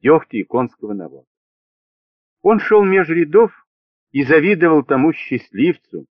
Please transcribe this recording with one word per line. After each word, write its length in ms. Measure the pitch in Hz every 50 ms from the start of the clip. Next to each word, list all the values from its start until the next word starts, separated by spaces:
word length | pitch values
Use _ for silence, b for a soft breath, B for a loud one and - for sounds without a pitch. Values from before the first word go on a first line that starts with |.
| -
дёгтя 340 | 123 156 240 - _ -
и 60 | 110 98
конского 500 | _ - 120 127 117 _ _ - 107 104
навоза. 340 | 98 87 73 67 67 64 _ _ _ _ _ _ _ _ _ _ _ _ _ _ _ _ _ _ _ _ _ _ _ _
Он 180 | 185 220 208
шёл 240 | - - 214 208 202
меж 240 | 190 190 190 180 151
рядов 420 | 165 170 170 147 156 208 233 214 _ _ _ _ _ _ _ _ _ _ _ _
и 120 | _ 135 139
завидовал 640 | 123 160 160 147 185 208 165 165 170 160 151 127
тому 300 | - 143 131 135 160 156
счастливцу 920 | - - - 135 117 - _ _ 98 131 175 175 _ _ _ - 85 67 _